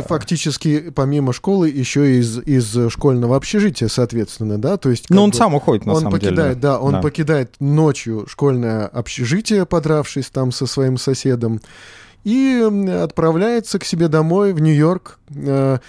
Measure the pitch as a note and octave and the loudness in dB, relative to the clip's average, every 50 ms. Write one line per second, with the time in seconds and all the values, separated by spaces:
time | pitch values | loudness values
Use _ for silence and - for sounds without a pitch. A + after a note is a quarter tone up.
0 | D3 - E3+ D#3 - - F3 D#3 - D#3+ C#3 - - D#3+ D3 D3+ D#3 F3 C#3+ - | 0 -2 -4 -4 -2 -4 -4 -2 -2 -4 -6 -2 -2 0 0 0 -2 -4 -4 -2
1 | C#3 C3+ C#3+ D3 C#3 B2+ B2 - - - G3 G3 F3 D#3+ C3+ C#3+ B2 - - C#3 | 0 0 0 0 0 0 -2 -2 -2 0 0 2 2 0 0 -2 -4 -2 0 2
2 | D3 C#3 C3 B2 A#2+ A#2 A2 A#2+ A#2 D3+ C#3+ C3 A#2+ G#2 G#2+ B2 A#2+ A#2 - - | 4 4 4 4 2 0 -2 -6 -2 0 0 2 0 0 0 0 0 0 -2 0
3 | - D3 C3 B2 A#2+ A#2 B2+ C#3 - - - G#3+ G3+ G#3 D3 - A#2+ G#2+ - - | 2 2 2 2 2 0 0 0 0 0 0 2 2 0 0 0 -2 -2 0 0
4 | B2 A2+ A2+ A#2 G#2 - - - A2 G#2+ G#2 G#2 G#2+ D3 G3+ G2 - C3 B2 A#2 | -2 0 -2 -4 -4 -6 -6 -8 -6 -4 -4 -2 -2 -2 -2 -2 0 0 -2 -2
5 | - - F3 G3 G3+ G#3 G3 - A#3 G#3 D3+ D3 - - C3 G#2 - - - D#3+ | 0 4 4 6 6 4 4 2 2 2 2 2 2 0 0 0 0 0 0 0
6 | D#3+ G#2 G2 - - G2+ - - - C3+ B2+ B2 A#2+ C#3+ C#3 A2+ B2 C#3 - - | 0 0 -2 0 0 0 0 2 0 0 0 0 0 0 0 0 0 0 0 0
7 | - D3+ C#3+ - D#3+ D3 D#3+ D3 B2+ A2+ - _ C#3+ C#3 D3 D3+ D#3+ D#3 C#3 - | 0 -2 -2 -2 -2 0 0 0 -2 -4 -6 _ -2 0 2 2 2 2 0 -2
8 | - A#2 A2+ G#2+ G#2 - - - C#3+ C#3+ C3 B2 A#2+ A2+ A2 A2 G#2 - - A#2+ | -4 -6 -6 -6 -8 -10 -6 -2 0 0 2 0 0 -2 -2 -2 -4 -4 -6 -8
9 | A#2 - - - B2+ A2+ C#3+ G3 A3 - G#3+ G3+ F3+ - - E3+ D3 D3+ D#3 D3+ | -8 -8 -6 -6 -2 -2 -2 -2 0 0 0 0 0 0 0 -2 0 0 0 0
10 | C#3 - - C#3+ B2+ - - C3+ C3 B2+ B2 - C3+ A#2+ - - C3+ C3 C3 B2 | -2 -4 -6 -8 -8 -6 -4 -4 -2 -2 -2 -4 -6 -4 -2 0 0 0 0 -2
11 | - - C3+ - - C3+ B2+ A#2+ A#2 A2+ A2+ A2 - - - - - - - - | -2 -2 -4 -2 0 0 0 0 0 -2 -4 -4 -8 -12 -20 -20 -20 -20 -20 -20
12 | - - - _ _ G3+ A3+ C4 C4+ C4+ C4 A#3+ A3+ A3 G#3 G3+ G3 F#3 F3+ F3+ | -20 -20 -20 _ _ -2 0 2 2 2 2 2 2 2 2 0 0 0 0 -2
13 | E3+ D#3+ - - E3+ D#3+ D#3+ E3 G3 A3+ A#3+ A#3 - - - G3 - - - D#3+ | -2 -2 -2 0 2 2 2 2 0 0 0 -2 -2 -4 -6 -6 -4 -4 -2 0
14 | E3+ E3 D3+ D#3 D#3 D#3+ E3+ G3 G#3 G3+ F#3 D#3 D3+ D#3+ D#3 C#3+ D3+ D#3+ F#3 F#3 | 2 2 2 2 2 2 2 2 2 0 2 2 2 4 4 4 4 2 2 0
15 | - - - _ _ - D3 C#3+ C#3 C#3 C#3 C#3 C3+ C3+ C3+ B2+ - | -4 -12 -20 _ _ -20 -14 -8 -4 -2 0 2 2 2 0 -2 -4